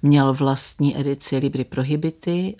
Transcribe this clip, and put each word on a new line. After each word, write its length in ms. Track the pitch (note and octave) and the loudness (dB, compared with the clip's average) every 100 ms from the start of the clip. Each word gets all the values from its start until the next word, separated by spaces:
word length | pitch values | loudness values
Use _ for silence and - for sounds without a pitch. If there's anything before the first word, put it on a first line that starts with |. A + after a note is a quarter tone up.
měl 320 | C#3+ C#3+ C3+ | 4 6 4
vlastní 680 | C3+ C#3 C3+ - - C#3+ C3+ | 2 0 0 -4 -2 -2 0
edici 360 | C#3 C#3+ - C3+ | -4 -4 -4 -2
Libry 280 | C#3 B2+ | -2 -4
Prohibity, 920 | B2+ - C3 D3+ D#3+ D#3 F3 F3 F#3+ | -6 -4 -2 -2 -4 -6 -4 -4 -4